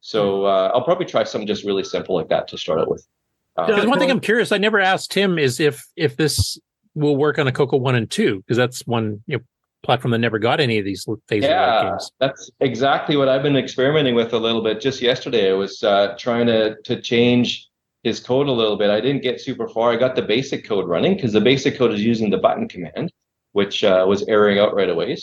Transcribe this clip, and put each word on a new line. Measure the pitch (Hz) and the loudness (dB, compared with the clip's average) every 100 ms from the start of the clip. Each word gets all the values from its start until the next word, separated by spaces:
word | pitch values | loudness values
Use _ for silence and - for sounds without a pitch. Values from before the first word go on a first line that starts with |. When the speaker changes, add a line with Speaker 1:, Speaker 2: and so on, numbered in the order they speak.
Speaker 1:
So, | - 110 101 98 | -6 -2 0 0
uh, | 98 95 95 | 0 2 2
I'll | 127 | 0
probably | 127 180 180 | 0 -2 0
try | 127 | -2
something | 107 113 104 | -2 -4 -4
just | 104 | -4
really | 101 98 | -2 -2
simple | 92 90 82 | -2 -6 -4
like | 92 80 | -4 -2
that | 82 - | -4 -4
to | 82 | -10
start | - 80 | -4 -2
out | 80 | -2
with. | - _ _ _ _ _ - | -4 _ _ _ _ _ -6
Um, | 85 | 0
Speaker 2:
'Cause | 208 214 | 0 2
one | 277 | 2
thing | 269 | 2
I'm | 240 | 0
curious, | - 233 214 | 0 0 2
I | 208 | 0
never | 208 214 | 0 2
asked | 190 190 - | 2 0 -2
Tim, | - 196 170 | 0 0 2
is | 139 123 | 0 2
if, | 151 131 - - | 0 -2 -16 -4
if | 156 131 | -4 0
this | 156 - - - _ _ _ | -2 0 -4 -6 _ _ _
will | - 147 139 | -2 0 2
work | 147 147 | 2 2
on | 139 | -2
a | |
Coco | 127 139 143 | 0 0 2
One | 131 | 2
and | 123 107 | 0 -2
Two, | - 214 101 - | 0 0 -2 -2
'cause | 117 | 0
that's | 123 127 - | 0 -2 -4
one, | 117 110 104 - | -2 -2 -6 -6
you | 123 | -8
know, | - _ _ _ | -8 _ _ _
platform | - 123 127 | -2 0 2
that | 117 | 0
never | 117 107 | 0 0
got | 117 131 | 0 2
any | 127 110 | 2 0
of | |
these | 98 95 - | -2 -6 -8
l-, | 107 _ | -10 _
phase | 107 | 0
layout | 139 175 147 110 | 2 2 2 2
Speaker 1:
Yeah, | 95 | 0
Speaker 2:
games. | 85 - _ | -4 -8 _
Speaker 1:
that's | 135 - - _ | -4 -4 -20 _
exactly | 139 117 139 160 - 147 | -2 0 0 0 0 0
what | 135 | 2
I've | 131 | 2
been | 147 139 | 2 0
experimenting | 123 - 131 156 139 | 0 0 2 2 2
with | 117 113 | 2 0
a | 117 | 0
little | 113 113 | 0 0
bit. | 107 107 | 0 -2
Just | 135 - | -4 -2
yesterday, | 120 123 - 120 98 | -2 -2 -2 0 2
I | |
was, | 95 98 - | 0 -2 -2
uh, | 110 101 101 98 | 2 2 2 -2
trying | - 117 117 | -4 0 2
to, | 113 107 107 | 2 0 -4
to | - 113 | -6 -6
change | - 120 120 123 120 - - _ _ _ | -2 2 4 4 2 -4 -12 _ _ _
his | 117 104 | -6 -6
code | - 127 143 | -2 0 0
a | |
little | 123 110 104 | 0 0 0
bit. | 101 | 0
I | 104 | 2
didn't | 120 143 | 0 -2
get | 127 117 | -4 -6
super | - 110 113 | -8 -8 -6
far. | 113 120 | 0 0
I | 113 | 2
got | 127 - | 0 0
the | |
basic | 98 110 135 143 - | 0 0 0 -8 -4
code | 101 87 | -4 0
running | 85 147 190 | 0 0 0
'cause | 123 | 0
the | 104 | 2
basic | 107 131 143 117 | 4 2 0 0
code | 120 | 0
is | 104 | 2
using | 110 113 110 | 0 0 0
the | 92 | 2
button | - - 110 | 2 0 -6
command, | - 82 85 160 _ _ _ _ | -8 -12 -8 -8 _ _ _ _
which, | 101 101 - | -2 -2 0
uh, | 107 92 92 | 2 4 4
was | 101 104 | 0 2
erroring | 107 104 101 | 4 4 4
out | 104 | 2
right | 101 92 | 2 0
away. | 85 85 156 | 0 -2 -6